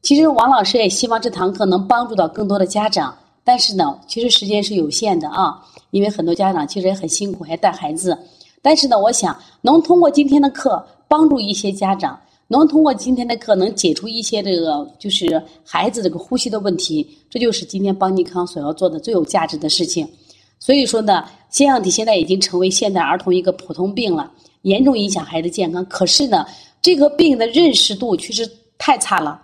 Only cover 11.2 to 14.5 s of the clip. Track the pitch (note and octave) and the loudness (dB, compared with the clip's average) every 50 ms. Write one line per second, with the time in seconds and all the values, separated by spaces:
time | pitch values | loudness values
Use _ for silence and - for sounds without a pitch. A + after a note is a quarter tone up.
11.2 | A3 G3+ - B3 G#3 G3+ G#3 - - G3 F#3+ - G3+ F#3+ G3 F#3+ - C3+ C3+ - | 6 4 4 2 0 -4 -4 -4 -4 -4 -4 -2 -2 -2 -2 -2 -4 -8 -8 -10
12.2 | _ _ _ _ _ _ A3+ C4+ D#4+ D#4 C#4+ D#4 D#4 D4 B3+ G3+ - B3+ B3+ A#3+ | _ _ _ _ _ _ 4 4 4 6 6 4 4 4 2 0 -2 -2 -2 -2
13.2 | A#3+ A#3 - A3 - - G#3 F#3 F#3 G#3+ - - - F3 D#3 - F3+ A3+ A3+ A#3 | -2 -4 -6 -6 0 0 2 2 2 0 0 0 0 0 0 -2 -6 -10 -10 -8
14.2 | G#3+ - A3+ G#3 F#3+ G3 | -6 -4 -4 -4 -2 -2